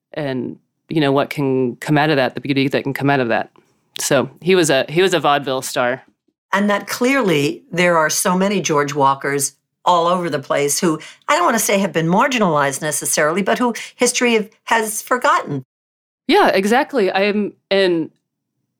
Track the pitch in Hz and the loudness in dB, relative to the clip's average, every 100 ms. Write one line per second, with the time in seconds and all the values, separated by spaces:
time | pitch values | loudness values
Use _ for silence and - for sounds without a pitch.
0 | _ - 139 127 - - _ _ - 156 | _ -8 -6 -4 -6 -10 _ _ -6 0
1 | 143 139 135 - 135 131 123 117 - 151 | 2 2 0 -2 -2 0 -2 -4 0 2
2 | 156 143 123 - 131 135 135 131 139 135 | 2 2 0 -2 -4 -2 0 -2 -4 -2
3 | 139 139 120 110 - _ _ _ _ - | 0 0 0 -2 -4 _ _ _ _ -8
4 | - 139 120 - 165 190 156 135 127 156 | 0 0 0 -4 0 2 4 2 0 2
5 | 185 170 147 143 139 131 - 143 123 127 | 2 2 2 0 0 -4 -4 -2 -2 -2
6 | - _ _ _ _ 190 208 202 202 - | -8 _ _ _ _ -2 0 0 -4 -2
7 | 247 277 208 147 143 - - 170 175 170 | 0 0 0 0 0 -4 -8 -2 0 2
8 | 156 - 202 185 196 202 147 147 143 143 | 0 0 0 0 0 0 0 0 0 2
9 | 135 131 143 143 135 - _ _ - 175 | 2 2 -2 -4 -4 -8 _ _ 0 2
10 | 170 180 170 147 - 147 143 - 175 156 | 2 0 -2 -4 -2 -2 0 0 0 -2
11 | - - - 302 349 233 - 196 196 160 | -6 -12 -2 0 2 0 0 0 0 0
12 | 160 185 285 254 190 147 139 131 156 147 | 0 2 2 2 0 2 0 -2 -4 -4
13 | 147 - 151 180 202 220 240 214 - - | -4 0 0 0 -2 0 -2 -4 -10 -2
14 | 240 - 240 226 208 _ - 233 214 - | -2 0 0 0 -2 _ -4 -2 -2 -6
15 | - 247 285 339 - 143 - _ _ _ | -4 -2 2 0 -2 -8 -10 _ _ _
16 | _ _ - 381 269 190 202 240 - 269 | _ _ 0 4 4 2 2 2 0 0
17 | 185 190 202 208 202 - - 196 190 170 | 0 0 0 0 -4 -6 -2 0 2 0
18 | 156 _ _ _ _ _ _ | -2 _ _ _ _ _ _